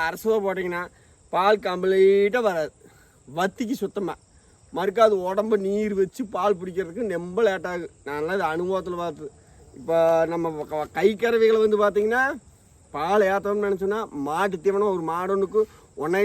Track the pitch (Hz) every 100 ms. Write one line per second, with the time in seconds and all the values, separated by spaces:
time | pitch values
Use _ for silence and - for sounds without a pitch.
0 | 165 175 220 220 196 190 180 175 180 -
1 | _ _ _ 165 196 214 190 180 185 190
2 | 190 196 202 247 220 170 151 - - _
3 | _ _ - 147 190 - 226 247 202 202
4 | 165 - _ _ _ _ _ 165 190 190
5 | 220 196 180 196 220 214 190 202 214 196
6 | 190 - 214 185 202 180 185 175 165 185
7 | 220 170 180 185 220 185 180 175 165 _
8 | 135 147 160 196 165 165 180 190 175 175
9 | 170 151 147 - - - - - 131 165
10 | 165 165 165 170 165 151 147 151 147 165
11 | 190 208 233 233 220 220 220 208 208 202
12 | 214 240 262 294 - _ _ _ _ 143
13 | 165 214 190 196 202 208 202 190 196 214
14 | 190 143 143 160 196 180 185 196 208 185
15 | 160 175 185 196 185 208 214 - - -
16 | 151 190